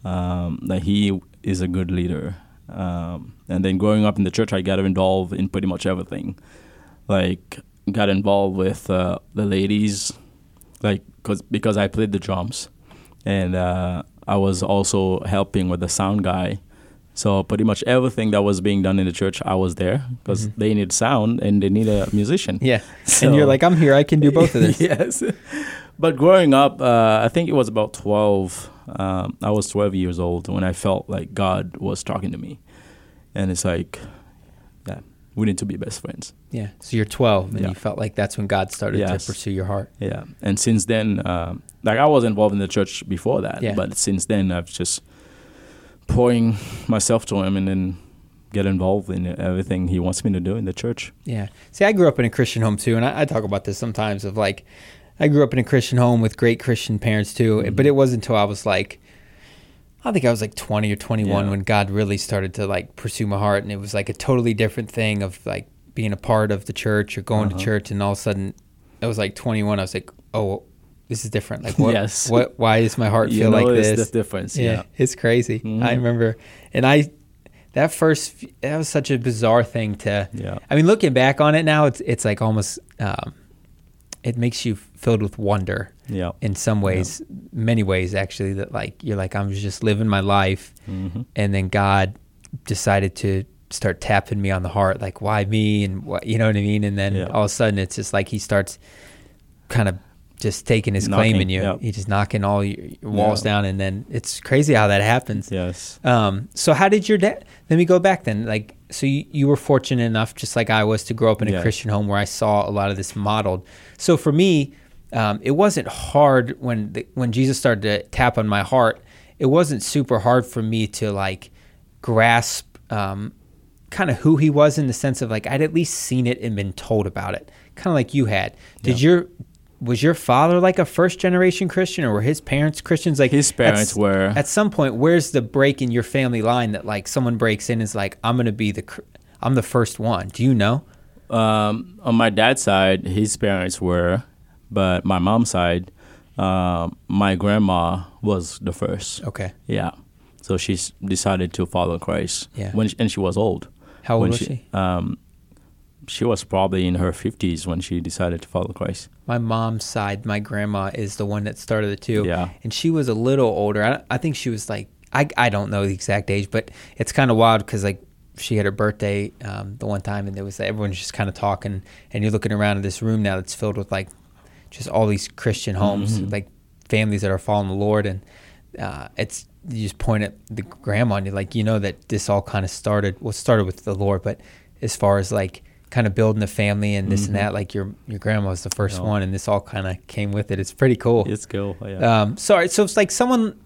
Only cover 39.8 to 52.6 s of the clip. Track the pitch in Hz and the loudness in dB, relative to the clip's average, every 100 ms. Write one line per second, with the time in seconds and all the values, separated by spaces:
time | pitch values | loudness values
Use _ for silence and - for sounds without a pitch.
39.8 | 98 _ 98 - - - 101 101 - 113 | -8 _ -8 -8 -12 -8 -4 0 2 2
40.8 | 98 113 107 101 98 87 85 87 - - | 2 0 0 0 -2 -2 -4 -8 -14 -6
41.8 | 107 110 151 143 117 104 107 101 95 104 | -2 2 4 6 4 4 2 2 -2 0
42.8 | 98 - - 92 110 131 104 - 113 101 | -2 -4 -8 -4 -2 -2 -2 -4 -4 -2
43.8 | 98 - - 98 - 107 95 87 85 - | -4 -2 -2 -2 0 0 0 -2 -6 -6
44.8 | 87 - - - - - - - - - | -4 -4 -10 -20 -20 -20 -20 -20 -20 -20
45.8 | - - - - 123 120 117 104 - - | -20 -20 -2 2 4 4 2 0 -6 -14
46.8 | - 113 - 117 - 101 95 98 95 95 | -2 0 2 0 0 -2 0 0 0 -2
47.8 | 92 92 - - - _ _ 101 98 95 | -4 -6 -14 -20 -20 _ _ -2 0 0
48.8 | 92 101 95 90 90 82 90 90 98 92 | 2 0 -2 -6 -4 -4 -2 -2 -2 -2
49.8 | 90 90 87 92 - 92 87 107 101 90 | 0 0 0 -2 -2 -2 -2 -4 -4 -6
50.8 | 120 117 - - - 113 101 - - - | -6 -6 -10 -14 -8 -6 -8 -12 -20 0
51.8 | 196 208 175 - 120 - 123 - | 2 6 4 4 0 2 0 2